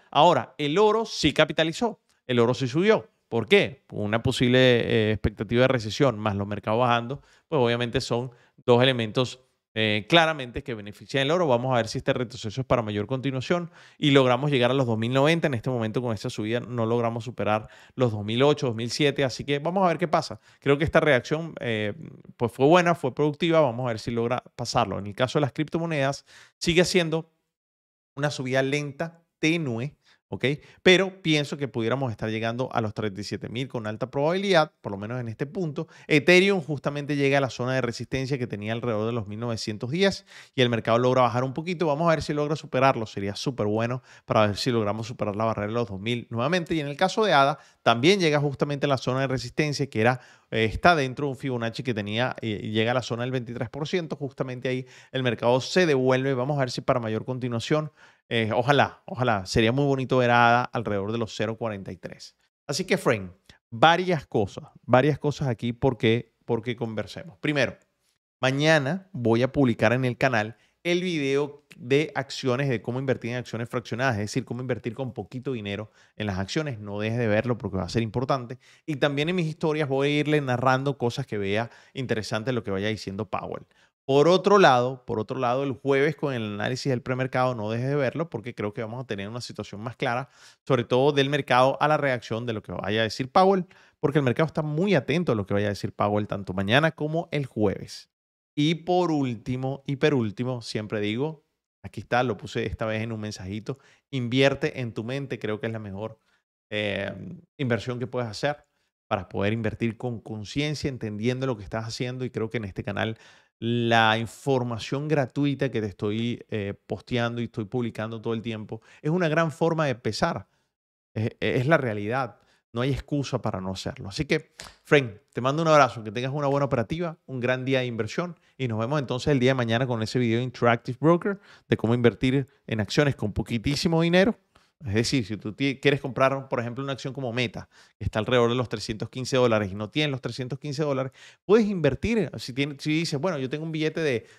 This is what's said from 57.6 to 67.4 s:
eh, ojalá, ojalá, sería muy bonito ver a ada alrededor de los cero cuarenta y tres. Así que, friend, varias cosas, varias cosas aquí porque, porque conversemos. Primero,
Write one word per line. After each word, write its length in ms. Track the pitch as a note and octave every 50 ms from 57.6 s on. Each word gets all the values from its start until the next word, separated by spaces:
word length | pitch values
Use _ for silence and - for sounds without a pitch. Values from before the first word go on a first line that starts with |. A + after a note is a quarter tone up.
| - - D#3 D3+ D#3 D3 - _ - - _ _ _ _
eh, 200 | C3 A#2 A2+ G#2+ A2+
ojalá, 480 | B2 A#2 C#3 C#3+ C3+ A2+ G2 - - _
ojalá, 400 | - G3 G2+ B2+ B2 A2+ G2 F#2+
sería 260 | - - B2+ A2+ A2
muy 140 | A#2+ C3+ C#3+
bonito 320 | C#3 C#3 C3 C3 A2+ C3
ver 140 | B2+ B2 A#2+
a 180 | A#2+ A#2+ A#2+ A#2
ada 160 | A#2 A#2+ B2
alrededor 480 | - - C3 G#2+ G#2+ G#2 G2+ F#2+ G2+ A2
de 60 | A#2
los 180 | A#2 G#2+ -
cero 200 | - A2 G#2+ A2+
cuarenta 360 | A2 A#2+ A2+ G#2+ G2 F#2+ - F#2+
y 60 | F2
tres. 360 | - - - - - - _ _ _ _ _ _ _
Así 200 | - D3 C3+ F#3
que, 100 | - G#3+
friend, 340 | - - E3+ B2 G#2 F#2+ F2+ F2+ _ _ _ - _ _ _
varias 580 | - A2+ A2 D#3+ E3+ E3+ F#3 F3+ F3+ C#3+ -
cosas, 380 | - - C3 G#2 F#2+ - - D3+ - _ - _
varias 320 | - A#2 B2+ C3 D3 D3 -
cosas 280 | - D3 C#3 - D3+
aquí 280 | C3+ A#2+ - - A#2+ A#2
porque, 580 | - - C3+ A#2+ - - A2+ A2+ A#2+ A#2+ - _ _ _
porque 280 | - B2 A2+ G#2+ B2 A#2+
conversemos. 640 | A#2 B2+ A2+ A2 G#2+ - F2+ - - - E3+ -
Primero, 400 | _